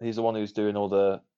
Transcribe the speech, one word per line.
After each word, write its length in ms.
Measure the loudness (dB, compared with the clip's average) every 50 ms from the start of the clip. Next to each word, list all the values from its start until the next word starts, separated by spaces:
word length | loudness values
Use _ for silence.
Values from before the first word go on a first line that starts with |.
He's 160 | -6 -4 -2
the 60 | 0
one 120 | 0 0 0
who's 180 | -2 -4 -4
doing 240 | -2 -2 0 0 0
all 120 | 0 0 0
the, 320 | 2 2 4 2 2 -2 -6 _ _